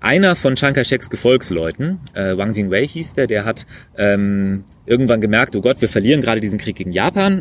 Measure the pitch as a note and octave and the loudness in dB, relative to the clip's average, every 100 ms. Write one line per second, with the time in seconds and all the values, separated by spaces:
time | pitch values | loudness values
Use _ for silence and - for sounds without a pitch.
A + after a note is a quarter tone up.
0 | G#2+ D3+ G3 F3 C3+ B2+ C#3+ C#3 A#2+ B2+ | 0 4 4 4 0 2 0 0 0 -2
1 | - A#2 A#2 B2+ - E2+ E2 E2 D3+ F#3 | -4 -2 2 2 2 -4 -4 -4 -6 -6
2 | C#3 - F#2+ F#2+ G#2 G#2+ G2 F#2+ D3 E3 | -8 -6 -4 -2 -2 -2 0 0 0 -4
3 | D#3 - B2+ G#2+ G#2+ A2+ - - - - | -8 -2 0 0 -2 -6 -10 -20 -16 -2
4 | G2+ G2+ G2+ G2 G2 G2 G2 - - A#2+ | 0 2 0 0 0 -2 -8 -12 0 2
5 | B2+ A2+ G#2+ A2 C3+ G#2 A#2+ - A#2 A2 | 2 2 2 2 2 0 0 0 0 0
6 | G#2+ D3+ A#2 A2+ G#2+ G2+ - - F#2 F2+ | 2 2 2 -2 -2 -4 -6 -8 -6 -2
7 | C3+ G3 G3 F#3+ | -2 0 0 0